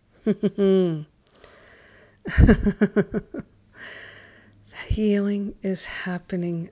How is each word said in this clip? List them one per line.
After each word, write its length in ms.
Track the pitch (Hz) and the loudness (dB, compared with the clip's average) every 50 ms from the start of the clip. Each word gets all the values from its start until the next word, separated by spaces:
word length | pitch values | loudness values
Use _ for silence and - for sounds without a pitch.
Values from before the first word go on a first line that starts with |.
| _ _ _ _ - | _ _ _ _ -4
<laughs> 840 | 220 202 - - 196 - 208 196 190 190 190 185 175 160 151 156 - _ _ _ - _ _ - - - - - - - - - - - - - _ _ _ - - - - - - 220 - - 202 - - 214 196 - 214 - - - 208 - - - 294 - _ _ _ _ _ - - - - - - - - - - - - - - - - _ _ _ _ - - - - | -4 -2 -2 -2 -4 0 0 2 2 4 4 2 0 -2 -6 -8 -14 _ _ _ -20 _ _ -20 -20 -20 -20 -20 -20 -20 -20 -20 -20 -20 -20 -20 _ _ _ -12 -2 4 6 8 8 8 6 4 0 0 0 0 0 2 0 -2 -2 -4 -8 -8 -8 -12 -14 -14 _ _ _ _ _ -20 -20 -20 -20 -18 -20 -20 -20 -20 -20 -20 -20 -20 -20 -20 -20 _ _ _ _ -20 -10 -6 -4
Healing 640 | - 214 214 208 202 202 202 202 208 202 202 208 - - | -2 0 0 2 2 2 0 -2 -2 -4 -6 -8 -10 -8
is 220 | - 190 185 - - | -6 -6 -6 -6 -8
happening. 840 | - - - - 185 180 175 - - 190 180 175 175 170 165 165 - | -12 -12 -10 -8 -8 -8 -8 -8 -6 -6 -4 -4 -4 -6 -6 -8 -10